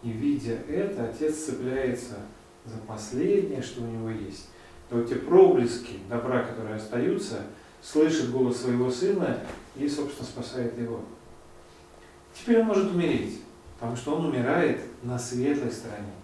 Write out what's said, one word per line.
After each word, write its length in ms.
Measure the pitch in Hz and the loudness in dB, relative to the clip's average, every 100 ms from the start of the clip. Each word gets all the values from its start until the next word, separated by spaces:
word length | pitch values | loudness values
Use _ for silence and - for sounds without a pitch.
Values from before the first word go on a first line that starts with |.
И 80 | 120 | -6
видя 420 | 110 143 143 113 113 - | -2 0 0 -2 -4 -4
это, 360 | 156 - 156 117 | -2 -2 -2 -4
отец 380 | - 151 151 - | -2 -2 -2 -4
цепляется 720 | 123 127 131 131 117 - 104 101 - - - | -4 -2 0 0 -2 -6 -12 -14 -18 -20 -20
за 120 | 117 110 - | -14 -14 -12
последнее, 760 | 107 - 123 175 202 - 127 | -12 -6 -2 4 4 2 -4
что 200 | 120 123 | -6 -6
у 40 | 117 | -8
него 240 | 113 113 | -6 -6
есть. 380 | 107 95 - - - - - - | -6 -8 -12 -16 -20 -20 -20 -4
И 40 | |
вот 140 | 120 117 | -2 0
те 80 | - | -2
проблески 840 | - 180 190 123 117 - - 95 - | 6 10 10 8 4 -2 -8 -12 -6
добра, 340 | 120 120 123 | -4 0 0
которые 340 | - - 107 107 | 0 -6 -6 -8
остаются, 720 | - 120 180 196 - - 101 - - - | -6 -2 0 0 -2 -8 -8 -14 -20 -20
слышит 480 | - 151 156 156 123 | -2 4 4 4 0
голос 280 | 127 127 117 | 2 2 2
своего 300 | 127 120 127 | 0 2 2
сына 500 | 123 190 202 156 117 - - - | 2 2 2 0 -2 -6 -12 -14
и, 140 | 131 143 | -4 -4
собственно, 400 | 143 147 - 117 | -2 -6 -6 -10
спасает 500 | - 117 127 117 120 | -10 -8 -4 -4 -4
его. 220 | 117 110 - - - - - - - - - - - - - | -6 -6 -10 -16 -20 -20 -20 -20 -20 -20 -20 -20 -20 -20 -20
Теперь 260 | - - 226 | -12 4 6
он 60 | 220 | 6
может 240 | 196 208 | 4 4
умереть, 480 | 180 160 - 107 - - - - | 2 2 2 -2 -8 -14 -20 -20
потому 220 | - 117 120 | -8 -6 -4
что 180 | - | -2
он 120 | 156 160 | 0 0
умирает 540 | 127 123 160 165 - - - | 0 2 4 2 0 -6 -10
на 160 | 120 123 | -6 -6
светлой 540 | - 123 131 147 120 | -4 -2 0 0 -2
стороне. 400 | - - 104 98 - | -6 -10 -10 -12 -14